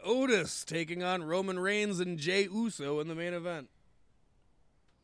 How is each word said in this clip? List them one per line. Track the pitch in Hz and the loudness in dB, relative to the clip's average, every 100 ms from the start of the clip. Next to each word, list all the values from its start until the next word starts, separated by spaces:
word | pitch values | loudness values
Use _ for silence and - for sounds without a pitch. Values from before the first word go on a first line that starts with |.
Otis | 180 247 269 220 151 - | 0 2 6 4 2 -4
taking | - 160 165 175 | -4 -2 -2 -2
on | 180 185 | 0 0
Roman | 156 175 190 185 | 0 0 0 0
Reigns | 185 208 208 180 | 0 2 0 0
and | 180 165 | -2 -2
Jey | 147 190 202 | 0 2 2
Uso | 202 233 - 139 151 | 0 -2 -2 -2 -2
in | 156 | -2
the | |
main | 160 175 | -4 -4
event. | 175 170 170 127 _ _ _ _ _ _ _ _ _ _ _ _ _ | -4 -4 -6 -10 _ _ _ _ _ _ _ _ _ _ _ _ _